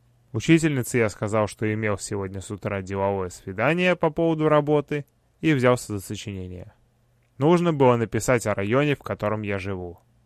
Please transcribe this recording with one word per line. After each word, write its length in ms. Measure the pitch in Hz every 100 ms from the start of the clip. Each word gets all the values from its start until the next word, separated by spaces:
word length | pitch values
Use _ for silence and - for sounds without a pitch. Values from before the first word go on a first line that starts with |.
| _ _ _
Учительнице 640 | 113 - 165 160 139 117 127
я 120 | 110
сказал, 380 | - 107 110 104
что 240 | - 110
имел 240 | 107 110 98
сегодня 440 | - 101 95 95
с 100 | -
утра 300 | 104 104 101
деловое 480 | 92 98 98 98 92
свидание 640 | - - 95 127 170 180 175
по 140 | 165
поводу 400 | 151 165 160 156
работы, 560 | 151 147 151 143 147 - _ _ _
и 140 | 160
взялся 400 | 143 123 123 - 104
за 20 |
сочинение. 760 | - 104 - 98 92 90 87 _ _ _ _ _ _ -
Нужно 360 | 143 175 175
было 240 | 147 131 120
написать 500 | 113 113 - 123 107
о 60 |
районе, 420 | 101 101 127 147 135
в 80 |
котором 380 | - 101 104 107
я 180 | 104 98
живу. 400 | 95 95 87 85 _ _